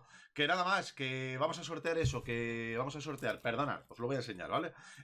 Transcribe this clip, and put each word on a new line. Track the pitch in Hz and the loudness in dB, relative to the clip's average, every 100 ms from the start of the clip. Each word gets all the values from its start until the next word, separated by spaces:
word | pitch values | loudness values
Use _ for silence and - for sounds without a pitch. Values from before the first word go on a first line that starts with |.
| - - - | -14 -20 -14
que | - 147 | 0 2
nada | 180 | 4
más, | 180 196 - | 4 2 0
que | - 131 131 131 131 | -4 -2 -2 -2 0
vamos | 156 170 | 0 0
a | |
sortear | 151 156 160 165 | -4 -2 0 4
eso, | 139 127 | 4 2
que | 120 117 117 117 113 113 | 0 0 2 0 0 0
vamos | 135 147 | 0 -2
a | |
sortear, | 147 135 117 101 | -6 -2 0 0
perdonad, | 123 113 143 92 - | 0 0 0 0 -6
os | - | -4
lo | 120 | -2
voy | 139 | 0
a | |
enseñar, | - 95 78 | -2 -6 -2
¿vale? | 113 165 - - - | 0 -2 -8 -18 -18